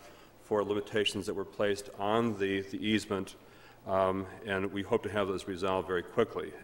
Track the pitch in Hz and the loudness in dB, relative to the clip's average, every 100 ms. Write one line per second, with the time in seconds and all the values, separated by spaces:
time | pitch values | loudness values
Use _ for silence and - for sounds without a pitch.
0 | - - - - - 104 101 104 - 110 | -20 -20 -20 -20 0 0 2 0 0 0
1 | 101 104 98 92 95 - 104 98 - - | 0 -2 -4 -4 -6 0 0 0 -6 -4
2 | 101 113 117 101 98 98 95 - 107 107 | 2 4 2 0 0 0 -2 -2 2 2
3 | - 98 95 - - - - - 95 95 | 2 -2 -2 -10 -20 -20 -20 -12 0 4
4 | 95 95 95 - 110 95 98 101 95 113 | 4 2 -4 -8 -2 -2 0 -2 0 0
5 | 101 104 98 92 101 87 95 95 90 87 | 2 0 0 0 -4 -2 2 2 2 -2
6 | 85 - 110 90 82 - | 0 0 0 -2 -6 -10